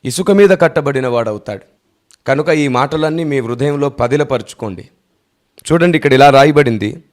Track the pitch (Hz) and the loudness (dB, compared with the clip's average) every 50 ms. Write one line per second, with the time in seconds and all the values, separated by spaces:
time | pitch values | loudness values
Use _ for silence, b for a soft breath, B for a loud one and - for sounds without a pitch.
0 | _ 127 120 139 131 - 202 196 202 190 190 - 175 160 147 165 143 143 139 135 | _ -10 -8 -6 -2 0 4 4 6 4 4 4 2 0 0 -2 -4 -2 -4 -4
1 | 131 127 120 120 117 110 107 104 _ - 104 95 - _ _ _ _ _ _ _ | -4 -2 -2 -2 -4 -4 -8 -10 _ -12 -14 -14 -14 _ _ _ _ _ _ _
2 | _ _ _ _ _ - 135 139 151 160 160 156 147 139 123 123 135 143 156 156 | _ _ _ _ _ -2 -2 -2 0 -2 0 0 0 -2 0 -2 -2 -2 -2 -4
3 | 156 156 160 165 165 151 143 135 120 113 120 120 139 147 147 143 143 143 139 - | -4 -2 -4 -4 -6 -4 -4 -4 -4 -6 -6 -4 -4 -4 -2 -2 -4 -6 -4 -4
4 | 120 117 127 147 147 - 135 120 107 - - _ - 107 95 82 - _ _ _ | -4 -2 -2 -2 -2 -2 -4 -6 -6 -10 -14 _ -12 -12 -12 -14 -18 _ _ _
5 | _ _ _ _ _ _ _ _ _ _ _ _ _ - 151 170 165 180 165 151 | _ _ _ _ _ _ _ _ _ _ _ _ _ -2 0 2 2 2 0 0
6 | - 147 131 131 139 143 135 135 139 151 147 147 143 127 113 107 98 104 - 170 | 0 2 4 6 6 6 8 6 4 6 4 2 2 2 0 -4 -4 -6 -8 -10
7 | _ _ | _ _